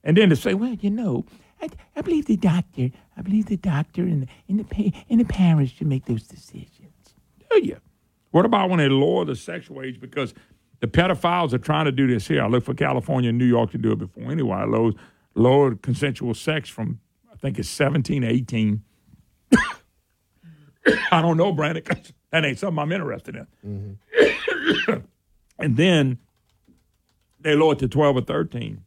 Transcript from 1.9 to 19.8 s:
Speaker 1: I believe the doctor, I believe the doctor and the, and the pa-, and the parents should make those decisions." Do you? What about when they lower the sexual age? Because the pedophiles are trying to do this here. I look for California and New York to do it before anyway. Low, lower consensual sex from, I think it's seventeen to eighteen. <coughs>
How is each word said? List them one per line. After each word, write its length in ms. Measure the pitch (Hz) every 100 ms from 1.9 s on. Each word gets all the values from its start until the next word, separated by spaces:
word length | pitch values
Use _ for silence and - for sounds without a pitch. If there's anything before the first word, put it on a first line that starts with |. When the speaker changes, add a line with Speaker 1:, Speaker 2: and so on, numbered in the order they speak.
| 294
Speaker 1:
I 60 |
believe 240 | 359 320 -
the 100 | 214
doctor, 520 | 196 175 - - 127 - _ -
I 40 |
believe 260 | 190 214 202
the 100 | 196
doctor 460 | 196 143 165 -
and 200 | 180 151
the, 40 | 127 - -
and 120 | 202
the 20 |
pa-, 340 | - - 208 - -
and 100 | 226
the 60 | 240
parents 480 | - 180 156 131
should 140 | - 156
make 180 | 131 -
those 180 | 113
decisions." 920 | - - - - - _ - _ _ _ _ _ _
Do 100 | 427 -
you? 120 | - _ _ _ _ _
What 140 | 165 226
about 240 | 208 185
when 80 | 180
they 100 | 139
lower 360 | 135 147 185 151
the 100 | 123
sexual 460 | - 170 - 139
age? 160 | 131 117
Because 340 | 127 147 123 - _ _ _ _
the 60 | 113
pedophiles 640 | 160 180 170 170 180 160
are 60 | -
trying 280 | - 151 151
to 60 |
do 140 | 131 135
this 200 | 117 -
here. 160 | 147
I 40 | 110
look 160 | 123
for 120 | 127 -
California 540 | 143 131 - 131 120
and 80 | 117
New 60 | 123
York 260 | 120 113
to 60 | 117
do 120 | 110
it 60 | 110
before 320 | 101 - 117
anyway. 320 | 156 123 95 110
Low, 240 | 113 113 - - _ _
lower 400 | - 120 139 139 107
consensual 600 | - 131 143 117 123 110
sex 340 | - 156 -
from, 300 | - 110 117 _ _ _
I 40 | -
think 200 | 139 101
it's 80 | -
seventeen 520 | - 143 147 - 147
to 60 | 117
eighteen. 560 | 120 117 113 107 107 - _ _ _ _ _ _
<coughs> 40 | - - -